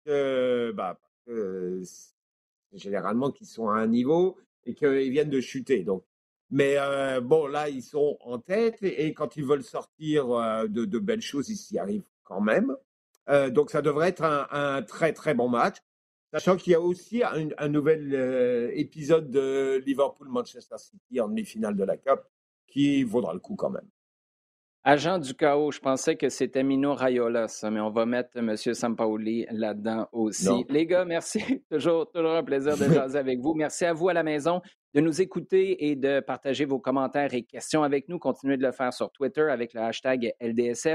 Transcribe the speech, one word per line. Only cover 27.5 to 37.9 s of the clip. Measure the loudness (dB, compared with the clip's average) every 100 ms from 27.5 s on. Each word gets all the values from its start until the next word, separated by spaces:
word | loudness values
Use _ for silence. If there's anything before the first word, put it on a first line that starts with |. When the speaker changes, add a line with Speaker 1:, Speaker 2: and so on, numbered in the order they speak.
| -4 -4
Speaker 2:
mais | -2
on | -2
va | 0 0
mettre | -2 -4 -4
monsieur | -4 -2 -2
Sampaoli | -2 -2 -2 -2 -2 -2 -4 -4
là-dedans | -4 -4 -4 -4 -4 -4
aussi. | -2 -2 0 2
Speaker 1:
Non. | 2 2
Speaker 2:
Les | 0 2
gars, | 2 0
merci. | -4 -4 -4 -4 -4 -2
<laughs> |
Toujours, | 0 2 2 0
toujours | -2 0
un | 0
plaisir | 0 0 0 2
de |
Speaker 1:
<laughs> | 4
Speaker 2:
jaser | 4 4 0
avec | 0 0
vous. | 0
Merci | 0 -2 0 0
à |
vous | 2 2
à |
la | 2
maison | 0 0 0 -2 -4 _ _
de | 2
nous | 2 2
écouter | 0 -4 0 2 2 0 -2
et | 0
de | 0 0
partager | -2 -4 -4 -2 0
vos | -2
commentaires | 0 0 0 0 -2
et | -2
questions | -6 -10 -2 0
avec | 2